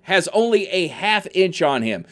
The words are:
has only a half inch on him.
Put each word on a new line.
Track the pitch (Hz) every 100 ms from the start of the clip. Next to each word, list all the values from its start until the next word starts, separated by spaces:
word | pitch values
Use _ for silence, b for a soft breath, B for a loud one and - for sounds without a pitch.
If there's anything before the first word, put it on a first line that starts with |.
has | - 185 -
only | 214 233 214 190
a | 185 156
half | 135 202 214 -
inch | 180 190 160
on | 151 131
him. | 113 92 -